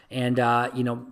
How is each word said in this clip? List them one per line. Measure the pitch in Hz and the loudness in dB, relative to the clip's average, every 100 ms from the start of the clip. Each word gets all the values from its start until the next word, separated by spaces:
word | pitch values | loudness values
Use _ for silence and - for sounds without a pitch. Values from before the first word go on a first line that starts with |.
| - | -10
and, | 127 123 123 | -4 0 2
uh, | 117 120 123 127 | 4 2 2 -2
you | |
know, | 123 120 - | -2 -4 -8